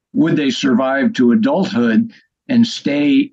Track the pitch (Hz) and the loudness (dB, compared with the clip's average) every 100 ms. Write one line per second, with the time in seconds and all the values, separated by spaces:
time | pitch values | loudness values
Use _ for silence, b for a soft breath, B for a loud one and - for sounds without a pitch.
0 | _ - 160 147 135 - 139 120 131 139 | _ -2 0 0 -2 -2 0 0 0 0
1 | 120 113 120 113 131 180 - 117 117 107 | -2 0 2 2 2 0 -2 -2 0 0
2 | 117 B B _ - 120 - - - 143 | -2 B B _ -2 0 0 -2 -4 -2
3 | 147 139 143 | 0 0 -2